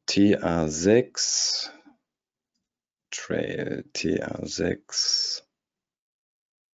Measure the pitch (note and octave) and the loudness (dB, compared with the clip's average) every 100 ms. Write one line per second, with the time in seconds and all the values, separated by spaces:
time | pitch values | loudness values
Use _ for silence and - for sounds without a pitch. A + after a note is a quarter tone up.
0 | - - G2+ G2 E2 E2+ D#2 D#2 F2+ A2+ | -2 4 6 6 2 0 0 0 4 4
1 | - - - - - - - - - _ | 2 -2 -2 0 0 -2 -6 -14 -20 _
2 | _ _ _ _ _ _ _ _ _ _ | _ _ _ _ _ _ _ _ _ _
3 | - - - D#2+ - - - - - - | -14 -12 -6 -4 -4 -4 -6 -6 -8 -4
4 | D#2+ - - - - - F2 - - - | -2 0 -2 -6 -6 -2 -2 -2 -6 -4
5 | - - - - - _ _ _ _ _ | 0 0 0 -6 -12 _ _ _ _ _
6 | _ _ _ _ _ _ _ | _ _ _ _ _ _ _